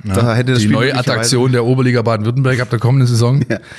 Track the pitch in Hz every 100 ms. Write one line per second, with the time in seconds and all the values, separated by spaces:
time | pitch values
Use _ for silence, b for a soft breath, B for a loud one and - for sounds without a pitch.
0 | 104 95 117 113 123 123 107 - 127 127
1 | 123 117 117 123 131 123 120 131 127 120
2 | 113 110 107 127 131 123 123 113 117 135
3 | 123 117 120 139 - 104 B